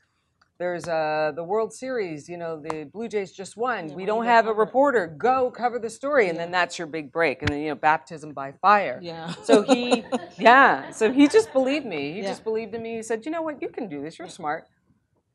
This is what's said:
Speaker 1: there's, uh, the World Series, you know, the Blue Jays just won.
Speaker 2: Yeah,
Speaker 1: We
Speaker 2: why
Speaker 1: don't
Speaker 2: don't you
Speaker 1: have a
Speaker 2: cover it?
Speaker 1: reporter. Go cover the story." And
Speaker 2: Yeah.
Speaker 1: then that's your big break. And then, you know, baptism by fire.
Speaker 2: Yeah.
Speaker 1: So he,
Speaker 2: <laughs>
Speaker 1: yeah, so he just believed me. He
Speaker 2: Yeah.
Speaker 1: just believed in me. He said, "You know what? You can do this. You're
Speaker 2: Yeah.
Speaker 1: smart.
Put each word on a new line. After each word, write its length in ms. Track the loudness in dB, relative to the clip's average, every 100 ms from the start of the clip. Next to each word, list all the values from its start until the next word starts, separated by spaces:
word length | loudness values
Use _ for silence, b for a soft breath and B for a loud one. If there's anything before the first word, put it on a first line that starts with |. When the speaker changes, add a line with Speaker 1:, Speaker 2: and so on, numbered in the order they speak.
| _ _ _ _ _ _
Speaker 1:
there's, 280 | -6 -6 -4
uh, 460 | -2 -2 0 -2
the 80 | -4
World 280 | -4 -2 -2
Series, 560 | -6 -6 -4 -4 -8 -12
you 80 | -10
know, 240 | -8 -8
the 240 | -10 -12 -14
Blue 160 | -12 -8
Jays 240 | -6 -8
just 240 | -12 -16 -8
won. 320 | -6 -6 -8
Speaker 2:
Yeah, 60 |
Speaker 1:
We 80 | -8
Speaker 2:
why 40 | -4
Speaker 1:
don't 100 | -2
Speaker 2:
don't 60 | 4
you 40 |
Speaker 1:
have 140 | 4 4
a 20 |
Speaker 2:
cover 140 | 2
it? 40 | 2
Speaker 1:
reporter. 400 | 4 4 2 0
Go 440 | -2 2 2 0
cover 280 | -2 -4 -4
the 120 | -8
story." 380 | -8 0 2 2
And 80 | 0
Speaker 2:
Yeah. 80 |
Speaker 1:
then 80 | -2
that's 260 | 0 0 -4
your 80 | -8
big 240 | -8 -8
break. 300 | 0 0 0
And 60 | -4
then, 100 | -4
you 80 | -4
know, 40 |
baptism 580 | 0 2 0 -2 -16 -14
by 180 | -12 -12 -2
fire. 400 | 4 4 2 -6
Speaker 2:
Yeah. 300 | -10 -10 -10 -8
Speaker 1:
So 180 | 4 4
he, 420 | 6 2 2 0 0 -6
Speaker 2:
<laughs> 160 | -6 4
Speaker 1:
yeah, 520 | 8 10 8 4 -2
so 200 | -2 0
he 160 | 4 6
just 240 | 6 2
believed 340 | 0 0 -2 -4
me. 260 | -6 -6
He 80 | -6
Speaker 2:
Yeah. 80 | -6
Speaker 1:
just 160 | -6
believed 300 | -4 -6 -6
in 80 | -10
me. 140 | -8 -10
He 60 |
said, 220 | -6 -6
"You 60 | -4
know 100 | -6
what? 200 | -6 -8
You 80 | -10
can 180 | -8 -8
do 140 | -8
this. 160 | -10 -12
You're 100 | -18
Speaker 2:
Yeah. 40 | -10
Speaker 1:
smart. 260 | -6 -6 -10 _ _ _ _ _ _